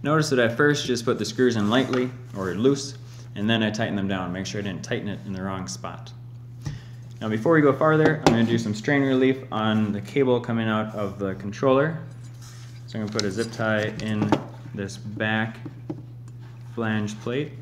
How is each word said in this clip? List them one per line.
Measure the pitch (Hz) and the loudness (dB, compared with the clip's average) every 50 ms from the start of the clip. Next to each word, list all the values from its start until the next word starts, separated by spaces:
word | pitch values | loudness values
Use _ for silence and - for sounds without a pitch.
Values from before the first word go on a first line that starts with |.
| - | 2
Notice | 143 151 160 151 147 | 4 4 4 4 4
that | 139 127 | 4 4
I | 120 113 117 | 4 4 4
first | 123 147 147 147 139 - | 4 4 4 4 4 2
just | - 123 120 120 | 0 -2 0 2
put | - 117 - | 0 0 0
the | 107 | 0
screws | 101 - - 127 123 113 | -4 0 2 4 4 4
in | 113 101 104 | 4 2 4
lightly | 110 127 131 113 120 127 127 127 123 - - - - | 4 4 4 4 0 0 0 -2 -4 -10 -16 -12 -6
or | 98 95 95 87 | -4 -4 -2 -2
loose, | 95 113 135 143 139 - - - - - - - - - - - | 2 4 4 4 2 -2 -8 -10 -12 -14 -16 -16 -16 -16 -12 -8
and | 107 101 107 | -4 0 2
then | 113 113 110 | 2 4 2
I | 107 | 0
tighten | 104 107 117 95 85 | 0 0 -2 -2 -2
them | 98 95 98 | -2 -2 -2
down. | 98 95 90 87 90 | -2 -2 -2 -4 -4
Make | 92 95 | -4 -6
sure | - - 107 | -6 -6 -6
I | 98 | -4
didn't | 101 92 80 - | -4 -6 -8 -6
tighten | - 120 120 117 104 | -4 -4 -4 -4 -6
it | 98 - - | -8 -8 -8
in | 101 | -8
the | 95 92 | -8 -6
wrong | 92 95 95 95 92 | -4 -4 -4 -6 -6
spot. | 92 - - - 87 85 - - - - - - - - - - - - - - - - - - - - - - - - - | -8 -10 -10 -10 -10 -10 -10 -14 -14 -16 -16 -16 -16 -16 -16 -16 -16 -16 -12 -10 -10 -10 -10 -12 -16 -16 -16 -16 -16 -12 -8
Now, | 113 110 | -4 -2
before | 107 110 110 - 165 | -2 0 4 6 6
we | 160 | 8
go | 147 143 | 8 6
farther, | 131 - 160 156 156 156 156 160 156 156 - - | 6 6 6 4 6 6 6 4 4 4 4 4
I'm | 117 | 6
gonna | 113 117 | 6 4
do | 113 117 117 | 4 4 2
some | 117 107 104 | 2 0 -2
strain | - - - 147 139 | 0 2 2 4 4
relief | 139 135 131 131 131 131 131 131 - - | 4 4 4 4 6 4 4 2 -2 -6
on | - 110 107 110 107 107 107 104 101 | -2 0 2 2 4 4 2 2 0
the | 104 | -2
cable | - - - 143 139 127 123 120 | -4 -2 0 2 4 4 4 2
coming | 120 120 117 113 113 110 | 2 0 0 0 2 2
out | 110 107 107 107 - | 2 0 0 -2 -4
of | 104 104 98 95 95 | -4 -4 -4 -4 -4
the | 101 95 95 | -4 -4 -4
controller. | 92 - 101 98 - - 135 131 135 143 156 165 160 - - - - - - - - - - - - - - - - - | -4 -6 -8 -6 0 4 4 6 6 4 2 0 -4 -8 -10 -14 -14 -14 -16 -16 -16 -16 -16 -16 -16 -16 -16 -16 -16 -16
So | - - 110 | -10 -6 -6
I'm | 110 | -6
gonna | 104 104 113 | -4 -2 0
put | 104 | 0
a | 101 | 0
zip | 92 107 113 113 - | 0 -2 -4 -4 -2
tie | - 113 110 110 107 107 107 107 - | -2 0 2 2 2 0 0 -2 -4
in | 107 107 110 107 104 104 104 - - - - - - - - | -4 -2 0 0 2 2 2 0 0 -8 -14 -14 -14 -12 -8
this | 107 98 98 - - | -8 -6 -6 -8 -10
back | - 107 101 - 110 107 110 110 110 113 - - - - - - - - - - - - - - - - - - - - - - - - - | -10 -10 -6 -2 -2 0 2 0 0 -2 -4 -10 -12 -14 -14 -14 -12 -12 -10 -10 -10 -16 -16 -16 -16 -16 -16 -16 -16 -16 -16 -16 -16 -12 -6
flange | - 113 110 110 107 104 104 107 - | -4 -2 0 0 0 0 -2 -6 -6
plate | - 120 120 135 151 151 - - | -6 -4 -2 -2 -4 -4 -8 -14